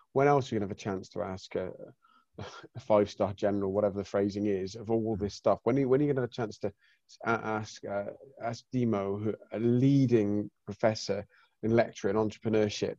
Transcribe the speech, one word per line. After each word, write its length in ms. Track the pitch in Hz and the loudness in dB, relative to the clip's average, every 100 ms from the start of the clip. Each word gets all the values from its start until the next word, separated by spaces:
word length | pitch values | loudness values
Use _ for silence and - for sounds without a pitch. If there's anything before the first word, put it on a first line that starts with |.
| _ | _
When 140 | 135 143 | 2 4
else 220 | 143 123 | 4 2
are 40 | |
you 60 | 110 | -2
gonna 100 | 98 | -4
have 80 | 101 | -6
a 20 | |
chance 300 | 110 95 107 | -6 -6 -6
to 100 | 95 | -8
ask 340 | 92 95 - 92 | -6 -8 -6 -6
a, 140 | 92 - - - _ _ _ - | -6 -8 -16 -20 _ _ _ -16
a 420 | 101 - - 120 | -14 -16 -16 -10
five-star 540 | - 107 101 - 98 | 2 4 4 0 -2
general, 360 | 101 104 101 98 | 0 -2 0 0
whatever 280 | 98 104 98 | 0 0 0
the 60 | |
phrasing 420 | 95 101 101 101 104 | -2 0 0 0 0
is, 300 | 95 95 110 | -2 -4 -8
of 140 | 107 | -2
all 240 | 113 110 | 0 0
this 200 | 101 101 | -2 -4
stuff? 240 | - 110 98 | 0 2 2
When 120 | 117 135 | 2 2
are 40 | |
you, 100 | 131 | 4
when 100 | 131 | 4
are 40 | |
you 60 | 147 | 2
gonna 120 | 131 | 0
have 80 | 120 | -2
a 20 | |
chance 240 | - 107 - | -4 -8 -6
to 80 | 101 | -8
s-, 500 | - _ _ _ - - | -8 _ _ _ -6 -2
a-, 200 | 113 110 | 0 0
ask, 380 | 107 107 - | -4 -6 -10
uh, 200 | 104 101 101 - - - | -6 -6 -6 -10 -18 -10
ask 220 | 113 117 - | -8 -8 -6
Dimo, 480 | 127 120 101 98 101 | -2 0 0 0 -2
who, 120 | 107 - - | -4 -6 -8
a 60 | 104 | -2
leading 920 | 120 123 135 139 127 117 101 104 104 - | 2 4 6 6 6 4 4 0 -4 -10
professor 640 | - 101 113 110 - 98 - _ _ _ | -14 -2 0 0 -4 -6 -8 _ _ _
and 140 | 113 117 | 2 2
lecturer 340 | 113 - 101 | 2 0 -2
in 60 | 107 | 0
entrepreneurship, 800 | 107 - 113 107 104 - 98 | 0 -2 0 2 2 0 -4